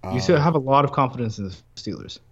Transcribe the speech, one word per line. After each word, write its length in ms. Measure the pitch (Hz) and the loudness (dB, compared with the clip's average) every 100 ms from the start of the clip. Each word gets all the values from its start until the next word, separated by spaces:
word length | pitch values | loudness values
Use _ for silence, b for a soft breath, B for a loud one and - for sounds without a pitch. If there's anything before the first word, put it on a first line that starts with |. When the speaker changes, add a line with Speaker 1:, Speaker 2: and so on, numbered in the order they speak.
| 92 | -4
Speaker 1:
You 140 | 123 | -4
still 160 | 123 170 | 2 4
Speaker 2:
Um, 40 | |
Speaker 1:
have 140 | 151 156 | 4 2
a 40 | |
lot 260 | 131 139 139 | 2 4 4
of 60 | |
confidence 460 | 143 131 127 117 107 | 2 -2 0 -6 -4
in 80 | 98 | -8
the 60 | 92 _ - | -10 _ -14
Steelers. 440 | - 95 - - _ | -10 -10 -12 -18 _